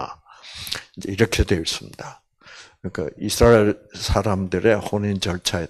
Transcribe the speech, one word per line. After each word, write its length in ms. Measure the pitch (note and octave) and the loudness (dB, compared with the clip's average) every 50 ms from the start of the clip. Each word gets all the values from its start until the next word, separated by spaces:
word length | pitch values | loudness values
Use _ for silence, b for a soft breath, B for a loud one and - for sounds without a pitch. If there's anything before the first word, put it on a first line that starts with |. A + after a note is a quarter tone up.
| - - - _ _ B B B B B B B B B B B B B B | -8 -12 -14 _ _ B B B B B B B B B B B B B B
이제 160 | - - - | -12 -10 -6
이렇게 320 | G2 F#2 A2+ - - - - | 0 0 0 0 2 0 0
되어 140 | - G2+ E2+ | 0 0 -2
있습니다. 640 | E2 - - - G#1+ G#1 - - - - - _ _ _ _ b b b b b b b b b | -2 -6 -8 -8 -10 -16 -18 -16 -16 -16 -18 _ _ _ _ b b b b b b b b b
그러니까 320 | - F#2 - - E2 C#2 - - | -12 -10 -8 -8 -8 -8 -8 -8
이스라엘 580 | F#2+ G#2 - - A#2+ A#2+ A#2 A2 G#2+ G#2 G2 - - _ - | -6 -4 2 6 6 8 8 8 6 4 0 -2 -6 _ -14
사람들의 840 | - - - - G#2+ G2 A2 G2 F#2+ F#2+ F#2 F#2 F2+ F#2+ A2+ G#2+ G#2 | -8 -2 0 0 0 2 0 -2 -2 -2 -2 -2 2 2 2 2 2
혼인 400 | - - - G#2 G2+ G#2 G2+ F#2+ | 0 -4 -4 -4 -2 -2 -2 -2
절차에 460 | - G2+ F2 F2+ - - - F2 E2 | -4 -4 -6 -4 -6 -4 -4 -4 -6